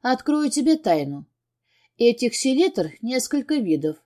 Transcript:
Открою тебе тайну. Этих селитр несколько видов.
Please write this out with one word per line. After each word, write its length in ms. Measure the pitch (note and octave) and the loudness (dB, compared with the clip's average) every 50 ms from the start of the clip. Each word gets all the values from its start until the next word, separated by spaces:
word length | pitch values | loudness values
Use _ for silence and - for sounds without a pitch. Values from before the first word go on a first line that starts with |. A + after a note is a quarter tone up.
Открою 480 | - B3+ C4 B3 - - D4+ D4+ D4+ C#4 | 0 -2 -2 0 0 -2 0 0 0 -2
тебе 260 | - D4 B3+ D#4 D#4+ | -2 0 2 2 2
тайну. 520 | D#4 - G3 E3 D3+ C#3+ C#3 C#3+ C#3+ D3 _ _ _ _ _ _ _ _ _ _ _ _ _ _ | 2 2 0 0 2 0 -4 -8 -10 -14 _ _ _ _ _ _ _ _ _ _ _ _ _ _
Этих 380 | _ A#3 A#3+ A#3 A#3 B3+ A#3 - | _ 2 2 4 2 -2 -2 -2
селитр 560 | - - C4 C4 C4+ F4+ F4+ - - E3 D#3 - _ | 0 0 0 2 2 2 2 0 -2 -6 -6 -6 _
несколько 540 | - A#3 C4 B3+ A#3+ - - C#4+ - - D4+ | -8 -4 -4 -4 -2 -2 -4 -4 -2 -2 -2
видов. 400 | C#4+ A3 F3 D#3 D3 D3 D#3 D#3 _ _ | -2 0 0 -2 0 0 -4 -6 _ _